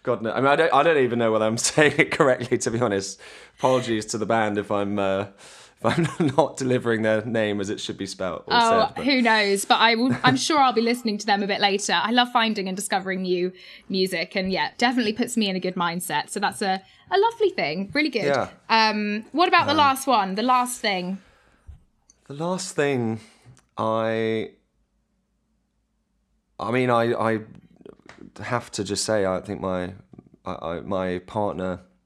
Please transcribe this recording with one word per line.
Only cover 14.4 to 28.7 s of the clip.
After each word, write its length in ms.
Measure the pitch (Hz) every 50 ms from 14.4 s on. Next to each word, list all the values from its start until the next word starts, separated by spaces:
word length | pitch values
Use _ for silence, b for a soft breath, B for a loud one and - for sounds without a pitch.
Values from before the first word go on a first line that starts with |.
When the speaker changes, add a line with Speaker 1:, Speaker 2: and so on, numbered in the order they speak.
| 190 190
Speaker 2:
yeah, 200 | 185 165 151 - -
definitely 360 | - 240 240 240 254 233 208 214
puts 240 | 233 240 247 -
me 100 | 233 214 196
in 60 | 185
a 40 | 185
good 140 | 185 185 180
mindset. 540 | 185 175 170 170 180 - - 151 147 - -
So 100 | - 208
that's 220 | 202 180 - - 214
a, 180 | 196 185 190 b b b b b b
a 60 | 359
lovely 340 | 381 415 466 453 - 427 381
thing. 400 | - - 175 139 156 180 196 202 -
Really 160 | 285 302 302
good. 160 | - 226 165
Speaker 1:
Yeah. 240 | 143 139 123 98 - - _ _ -
Speaker 2:
Um, 540 | 226 226 220 214 208 214 208 208 208 214 214 - -
what 140 | 294 349
about 180 | 370 359 339 294
the 40 | 285 294
Speaker 1:
Um, 40 |
Speaker 2:
last 300 | 311 294 277 269 262 -
one? 260 | 277 247 220 196 190 190
The 80 | 208 226
last 380 | 254 254 254 247 247 - -
thing. 380 | - 214 196 180 180 180 190 190 b b b b b b b b b b b - _ _ _ _ _ _ _ _ _
Speaker 1:
The 60 | - 139
last 420 | 143 165 175 185 180 185 - -
thing, 440 | - 147 143 139 123 117 110 113 110 B B B B B B B _ _ _ _
I, 720 | - 113 110 110 113 110 113 113 113 113 110 113 110 98 - - _ _ _ _ _ _ _ _ _ _ _ _ _ _ _ _ _ _ _ _ _ _ _ _ _ _ _ _ _ _ _ _ _ _ _ _ _ _ _ _ -
I 120 | - 107
mean, 180 | 117 127 127 123
I, 240 | 120 117 117 117 120
I 260 | - 110 113 113 107 107 - - - _ _ - _ - - - _ _ - - - - - _ -
have 300 | 107 - 127 120 120 -